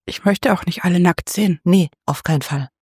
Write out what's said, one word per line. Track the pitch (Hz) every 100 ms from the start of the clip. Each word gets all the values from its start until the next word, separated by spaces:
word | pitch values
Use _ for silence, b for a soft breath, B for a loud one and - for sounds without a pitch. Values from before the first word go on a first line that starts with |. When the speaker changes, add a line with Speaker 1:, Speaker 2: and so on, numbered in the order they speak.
| -
Speaker 1:
Ich | -
möchte | 202 196 262
auch | 185 -
nicht | -
alle | 180 175
nackt | 175 - -
sehen. | - 208 160
Speaker 2:
Nee, | 175 190 156 - -
auf | 143
keinen | - 156
Fall. | - 143 135 _